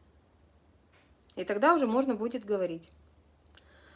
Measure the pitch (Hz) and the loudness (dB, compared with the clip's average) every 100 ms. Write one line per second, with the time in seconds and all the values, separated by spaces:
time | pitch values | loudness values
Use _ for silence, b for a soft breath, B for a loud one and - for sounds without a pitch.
0 | - - - - - - - - - B | -20 -20 -20 -20 -20 -20 -20 -20 -20 B
1 | B - - - - 208 285 339 240 240 | B -20 -16 -10 -4 2 4 4 4 2
2 | 269 208 233 247 208 202 175 165 - - | 0 -2 -2 -6 -4 -2 -2 -6 -12 -20
3 | - - - - - B B B B | -20 -20 -20 -20 -20 B B B B